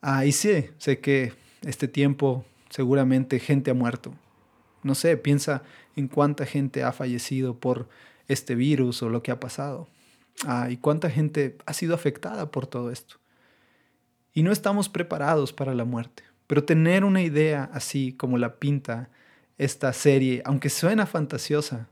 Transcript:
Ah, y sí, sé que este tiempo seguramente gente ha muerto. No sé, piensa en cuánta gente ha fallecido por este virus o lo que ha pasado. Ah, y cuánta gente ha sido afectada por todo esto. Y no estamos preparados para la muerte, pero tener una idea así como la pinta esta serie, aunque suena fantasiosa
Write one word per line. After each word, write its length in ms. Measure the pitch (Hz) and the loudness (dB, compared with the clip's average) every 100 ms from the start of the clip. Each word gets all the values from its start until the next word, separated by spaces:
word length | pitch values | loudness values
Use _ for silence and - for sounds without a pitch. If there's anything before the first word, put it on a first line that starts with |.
Ah, 240 | 139 139 135 | 0 2 2
y 80 | |
sí, 320 | 139 208 196 - - | 2 2 2 0 -6
sé 200 | - 135 | -2 0
que 320 | - 139 127 - _ _ | 2 2 0 -6 _ _
este 260 | - 131 135 | -10 -6 -4
tiempo 560 | - 139 139 139 127 - _ _ | 2 2 2 0 0 -6 _ _
seguramente 720 | - 127 139 131 131 131 131 | -4 2 4 4 2 2 -2
gente 320 | - 139 135 | 2 0 2
ha 20 | |
muerto. 400 | 127 120 120 - 135 _ _ _ _ _ _ | 0 0 -2 -10 -18 _ _ _ _ _ _
No 120 | 135 139 | -2 0
sé, 200 | 170 160 | 2 2
piensa 480 | - 143 143 139 - - - - | 4 2 2 -4 -6 -20 -14 -6
en 140 | 139 | -4
cuánta 360 | - 143 147 139 | 2 2 2 -4
gente 380 | 147 139 135 | -2 -2 -2
ha 80 | 127 | -4
fallecido 680 | 120 131 120 - 135 131 120 | -4 -4 -6 -4 -4 -4 -4
por 300 | 127 120 117 - - _ _ | -2 -2 -4 -16 -20 _ _
este 240 | 135 - 120 | -4 -2 0
virus 480 | 131 147 123 120 | 2 2 2 0
o 60 | 117 | -2
lo 120 | 117 | -4
que 100 | 113 | -4
ha 80 | 120 | -6
pasado. 480 | 123 - 143 131 165 _ _ _ _ - 151 | -6 -8 -8 -10 -14 _ _ _ _ -12 -4
Ah, 240 | 123 123 | -2 -2
y 80 | 123 | -2
cuánta 320 | - 156 - | 0 0 0
gente 480 | 120 156 151 139 - - | 0 0 0 -2 -4 -10
ha 80 | |
sido 200 | 151 165 | -6 -2
afectada 580 | 170 151 143 - 214 156 | 0 -2 -4 -8 -8 -6
por 160 | 143 127 | -6 -6
todo 240 | 123 120 | -8 -8
esto. 260 | 127 - - _ _ _ _ _ _ _ _ _ _ _ | -10 -14 -20 _ _ _ _ _ _ _ _ _ _ _
Y 100 | - | 0
no 80 | 160 | 2
estamos 380 | 208 208 202 196 | 2 0 0 -2
preparados 640 | - 175 - 143 160 135 | -4 -4 -2 0 2 0
para 220 | - 131 127 | -4 -4 -2
la 100 | 117 | -2
muerte, 380 | 120 117 - _ _ _ | -4 -8 -14 _ _ _
pero 160 | 147 | 0
tener 400 | 143 160 160 185 | 4 4 6 4
una 180 | 196 190 | 4 2
idea 480 | 175 147 156 151 135 | 2 2 2 2 -4
así 400 | 139 - 143 131 | -8 -6 -2 -4
como 240 | 131 131 123 | -4 -2 0
la 180 | 120 117 | 0 -2
pinta 540 | 143 143 139 117 127 _ _ _ _ _ | -2 -2 -2 -8 -8 _ _ _ _ _
esta 340 | 139 - 135 | -4 0 -2
serie, 480 | 123 147 135 131 123 127 | 2 4 6 4 0 0
aunque 240 | 139 143 | 0 0
suena 360 | - 165 220 202 | 0 2 2 0
fantasiosa 840 | 170 147 135 - 147 151 123 117 | -2 -4 -6 -2 -2 -2 -8 -10